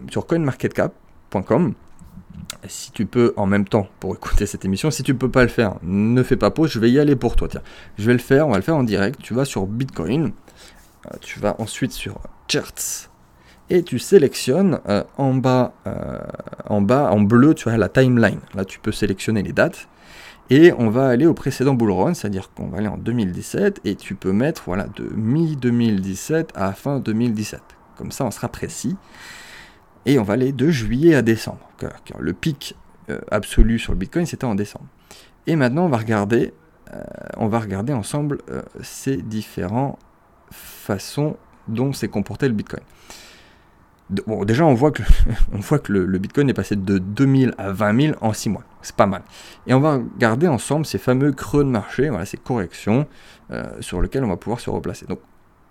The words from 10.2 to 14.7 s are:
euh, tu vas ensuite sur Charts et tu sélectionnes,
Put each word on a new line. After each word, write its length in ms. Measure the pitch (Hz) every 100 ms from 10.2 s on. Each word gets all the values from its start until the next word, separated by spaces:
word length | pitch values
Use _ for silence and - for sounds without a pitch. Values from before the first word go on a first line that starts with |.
| 143 - - - - - - _ -
euh, 100 | -
tu 180 | - -
vas 160 | 104 -
ensuite 320 | 110 - 131
sur 260 | - 101 104 - - -
Charts 600 | 143 - - - - - _ _ _ - - _
et 140 | 180
tu 160 | 170 123
sélectionnes, 800 | - 196 135 - - 151 196